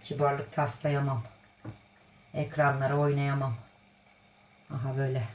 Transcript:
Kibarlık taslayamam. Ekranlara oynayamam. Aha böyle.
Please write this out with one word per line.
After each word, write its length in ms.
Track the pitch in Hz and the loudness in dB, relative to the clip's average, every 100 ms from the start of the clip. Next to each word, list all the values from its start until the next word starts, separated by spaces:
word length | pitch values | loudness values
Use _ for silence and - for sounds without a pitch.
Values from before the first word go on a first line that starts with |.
Kibarlık 500 | - 143 143 139 120 | -6 0 2 0 -2
taslayamam. 680 | - 117 - 151 143 139 123 - - - - - - - - - - - | -2 -2 0 0 2 2 -2 -4 -12 -20 -18 -16 -16 -20 -20 -20 -20 -10
Ekranlara 640 | 151 151 151 143 135 139 143 | -6 -2 2 4 4 2 4
oynayamam. 580 | 147 143 139 139 135 113 - - - - - - - - - - - | 4 2 2 0 0 -4 -10 -20 -20 -20 -20 -20 -20 -20 -20 -20 -10
Aha 240 | 143 131 131 | -6 -2 -2
böyle. 260 | 135 127 110 | 0 0 -4